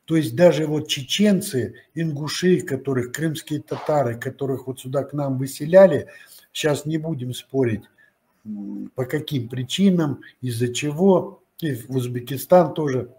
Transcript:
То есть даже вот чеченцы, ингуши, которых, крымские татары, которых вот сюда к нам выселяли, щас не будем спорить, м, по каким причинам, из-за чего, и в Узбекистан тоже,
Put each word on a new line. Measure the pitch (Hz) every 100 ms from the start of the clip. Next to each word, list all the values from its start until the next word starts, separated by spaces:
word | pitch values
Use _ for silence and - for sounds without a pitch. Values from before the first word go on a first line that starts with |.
| -
То | 160
есть | 131 120
даже | 175 147 156
вот | 151 151
чеченцы, | 143 131 - 208 185 - 131 104 - _
ингуши, | 160 160 139 151 - 180 180
которых, | - 135 139 127 120
крымские | 143 160 147 - 147
татары, | - 135 - 147 123 117
которых | 131 131 139 135 -
вот | 127
сюда | 131 139
к | 135
нам | 147 139 131
выселяли, | 135 - 151 185 190 135 - - - - _
щас | - 156 135 151
не | 160
будем | 160 143 123
спорить, | 120 - 135 123 107 - _ _ _ _ _ 107
м, | 104 101 101 101
по | -
каким | 123 151 151 143 117
причинам, | 127 127 - 196 175 151 120 - _
из-за | 127 113 123
чего, | 123 147 147 196 180 - - _ _
и | 156
в | 120 131
Узбекистан | 131 123 123 123 135 - 180 160
тоже, | - 147 131 -